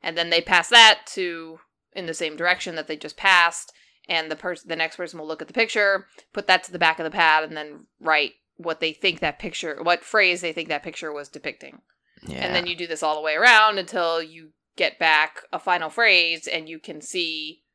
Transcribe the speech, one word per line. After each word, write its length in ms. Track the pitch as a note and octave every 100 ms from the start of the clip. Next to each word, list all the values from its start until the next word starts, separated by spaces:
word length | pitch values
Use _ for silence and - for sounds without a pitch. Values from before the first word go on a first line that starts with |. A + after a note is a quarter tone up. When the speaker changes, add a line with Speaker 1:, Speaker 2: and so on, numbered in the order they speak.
Speaker 1:
And 140 | - E3
then 140 | E3+
they 100 | E3+
pass 280 | E3+ F3+ -
that 320 | A#3+ A3 - -
to, 440 | - F3+ E3+ D#3+ E3 _ _ _
in 120 | G3+ E3+
the 80 |
same 220 | D#3+ E3 D3+
direction 380 | E3+ F3+ - E3
that 100 | D3+
they 100 | D#3
just 200 | D3+ -
passed, 560 | G3 F3+ E3+ - - _ _ _ -
and 220 | E3+ D#3+
the 60 | D#3
pers-, 260 | F3+ E3+
the 120 | - E3
next 200 | D#3+ -
person 220 | F3 E3+
will 80 | D#3
look 140 | D#3
at 60 | D#3+
the 60 |
picture, 520 | - A3+ A3+ G3+ G3 - _ _
put 140 | - G3
that 180 | F#3
to 80 | -
the 60 | F3+
back 200 | E3 D#3+
of 60 |
the 60 | D#3+
pad, 340 | G3 E3 D#3
and 120 | D#3 D#3
then 300 | D3+ D3+ _ _
write 320 | D#3+ D3+ C#3+ _ _ _
what 240 | E3 D#3+
they 120 | D#3+
think 280 | D3+ F#3+ E3
that 180 | D#3 -
picture, 400 | G3+ - E3+ C#3+
what 220 | E3 E3+
phrase 360 | - A3 F#3+ F3
they 120 | F3
think 160 | E3 D#3
that 140 | D3
picture 300 | E3 D3+ D#3+
was 160 | D3 C#3+
depicting. 520 | D3+ D3+ - C#3 - _ _ _ _ -
Speaker 2:
Yeah. 180 | -
Speaker 1:
And 100 | F3+
then 120 | F3+ F3
you 100 | E3+
do 100 | E3+
this 160 | D#3
all 140 | D#3 D3+
the 40 |
way 140 | D#3
around 440 | D#3 A#3+ A3 G#3+ G3
until 440 | F3+ F#3 E3+ E3
you 280 | D#3+ E3 D#3 _ _ -
get 220 | E3+ -
back 400 | E3 D#3 D#3 - -
a 60 | E3
final 320 | - F3 D#3+
phrase, 560 | F#3+ A3+ F3+ E3+ E3 -
and 220 | E3 D#3+
you 100 | D#3+
can 220 | - D#3+
see 640 | - F#3+ E3 D#3+ D#3 D#3+ _